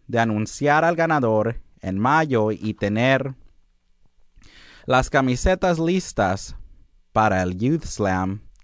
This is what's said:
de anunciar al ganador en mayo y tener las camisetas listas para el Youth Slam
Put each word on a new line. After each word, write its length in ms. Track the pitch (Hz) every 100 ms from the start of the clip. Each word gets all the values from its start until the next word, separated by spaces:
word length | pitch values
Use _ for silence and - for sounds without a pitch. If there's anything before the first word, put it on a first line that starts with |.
| -
de 140 | 113
anunciar 680 | 113 104 107 - 143 151 165
al 100 | 165
ganador 640 | 165 151 117 110 107 117 - _
en 160 | 92 95
mayo 520 | 120 156 160 117 107
y 220 | 104 107
tener 600 | 104 101 107 127 131 135 127 - _ _ _ _ _ - _ - - - - - - -
las 240 | 127 131
camisetas 680 | 139 131 123 190 185 185 165
listas 800 | 165 185 - - 98 98 - - - - - _ _
para 300 | 110 110 92
el 160 | 90 92
Youth 260 | 123 160
Slam 560 | - - 98 92 95 101 - -